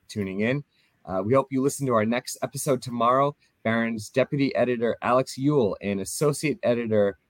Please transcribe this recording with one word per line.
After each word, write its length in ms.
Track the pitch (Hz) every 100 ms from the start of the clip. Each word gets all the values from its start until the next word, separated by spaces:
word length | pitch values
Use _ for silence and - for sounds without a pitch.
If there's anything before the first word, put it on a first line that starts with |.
| -
tuning 320 | 107 98 95
in. 240 | 113 143 - _ _ _ -
Uh, 160 | 92
we 100 | 101
hope 120 | 131 135
you 100 | 131
listen 240 | 139 - 139
to 80 |
our 100 | 113
next 320 | 110 120 - -
episode 400 | - 139 - 123
tomorrow. 540 | 120 120 117 131 143 - _ _
Barron's 480 | 110 113 113 113 104
deputy 440 | - 127 147 135 -
editor, 400 | 120 120 113 -
Alex 380 | 104 127 135 -
Ewell, 380 | 135 147 104 -
and 200 | 98 98
associate 580 | 95 - 151 151 156 127
editor 560 | 117 120 117 107 101 - _